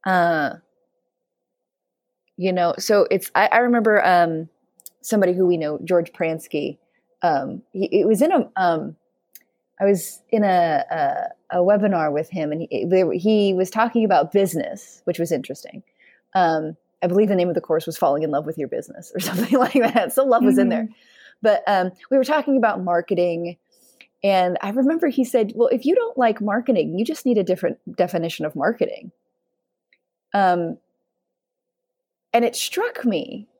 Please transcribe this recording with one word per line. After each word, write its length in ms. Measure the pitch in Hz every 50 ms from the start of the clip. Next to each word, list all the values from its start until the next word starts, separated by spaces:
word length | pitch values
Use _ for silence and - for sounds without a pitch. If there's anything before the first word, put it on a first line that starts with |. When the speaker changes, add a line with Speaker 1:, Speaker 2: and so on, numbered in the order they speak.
| -
Speaker 1:
Uh, 500 | 190 185 180 170 170 165 156 147 131 - - _ _ _ _ _ _ _ _ _ _ _ _ _ _ _ _ _ _ _ _ _ _ _ _ _ _ _ _ _ _ _ _ _ _ _
you 160 | - 175 190
know, 220 | 185 180 175 170 - -
so 260 | - - 214 208 180 -
it's, 180 | - 190 - - _
I, 120 | 180 202 -
I 60 | - 226
remember, 440 | 247 247 240 240 214 220 214 202 -
um, 460 | 185 180 175 170 165 165 160 160 165 _ _ _ _ _ _ - - _ _
somebody 320 | - - 226 214 190 180 180
who 120 | 180 185
we 120 | 180 175 165
know, 220 | 160 151 151 - -
George 280 | 165 185 175 165 -
Pransky, 680 | _ - 175 165 160 160 - - - 151 147 139 143 _ _ _ _ _ _ _ _ _
um, 400 | - 175 156 139 139 - - 185 - _
he, 140 | _ 196 190 - - 196
it 60 | 185 208
was 140 | 220 190
in 100 | 269 320
a, 180 | 381 302 196 - _
um, 400 | 190 185 175 165 160 151 - 156 _ _ _ _ _ _ _ _ - _ _ _ _ _ _ _ _
I 60 | 196
was 360 | 202 202 175 - - - - _ _
in 140 | - 220 208
a, 400 | 202 185 180 170 165 156 143 - - - 160 151 139 - - - - - _ _ _
a, 60 | - 180
a 40 | 180
webinar 480 | 185 208 202 202 208 196 170 156 156
with 180 | 143 147 160 -
him 220 | - 190 151 151
and 160 | 151 160 165 -
he, 160 | - 117 101
they, 180 | 170 185 185 190 - - 180
he 360 | 170 214 220 214 202 196 190
was 160 | 180 185 185
talking 360 | - 220 226 233 - 240 220
about 260 | 208 190 160 143 -
business, 680 | - 202 196 185 - 160 - - - 202 - - - _ _
which 140 | - 175 -
was 120 | 165 165
interesting. 520 | 175 135 - - 143 - - - - - - _ _ _ _ _ _ _ _ _ _
Um, 400 | 190 180 165 160 156 156 156 156 _ _ _ _ _
I 60 | - 175
believe 200 | 175 202 220 202
the 80 | 202
name 140 | 185 180 180
of 60 | 165
the 60 | 170
course 240 | - - 165 165 165
was 120 | - 160 -
Falling 260 | - 156 143 147 156
in 80 | 151
Love 140 | 147 143 156
with 120 | 151 160 -
Your 100 | 147 -
Business 440 | - - - - - - - - -
or 60 | -
<laughs> 20 |
something 360 | 196 - 185 180 226 - - 262
like 160 | - - -
that. 400 | 285 226 226 - 233 190 - -
So 100 | - 269
love 180 | 269 233 233 247
was 140 | 254 254 254
in 120 | 247 240
there. 140 | 226 226 226
Speaker 2:
Mm-hmm. 100 | 220 - _ _ _ _ _ - - _ _
Speaker 1:
But, 220 | - 220 208 - - -
um, 240 | 202 190 180 185 180 _ - -
we 80 | 262 269
were 60 | 254
talking 320 | 262 302 302 254 294 277 269
about 260 | 233 220 202 190 185
marketing. 760 | 180 175 175 175 - 202 170 175 175 170 170 170 175 175 _ _ _ _ _ _ _ _ _ - _ _ _ -
And 340 | 196 196 185 180 180 175 -
I 80 | - 196
remember 380 | 208 254 254 277 330 330 - 294
he 180 | 247 - 254
said, 260 | 240 - 247 220 202 233
"Well, 120 | 214 233 -
if 180 | 233 240 -
you 80 | 269 359
don't 220 | 508 480 453 - 269
like 220 | 247 226 214 233
marketing, 580 | 202 208 196 233 240 - 240 185 156 151 160 180
you 60 | 226
just 220 | 240 311 - -
need 120 | 262 240 214
a 60 | 185
different 340 | 175 185 185 - 151 - _ _ - - -
definition 480 | 190 - - 170 165 165 - - 156
of 100 | 151 -
marketing." 560 | 151 135 185 233 - - - - - - - _ _ _ _ _ _ _ _ _ _ _ _ _ _ _ _ _ _ _ _ _ _ _ _ -
Um, 440 | 202 196 185 180 175 170 165 - - _ _ _ _ _ _ _ _ _ _ _ _ _ _ _ _ _ _ _ _ _ _ _ _ _ _ _ _ _ _
and 140 | - 233 233
it 100 | 233 240
struck 480 | - - - - 359 427 480 - - -
me. 460 | 247 196 156 - - - - 208 _ _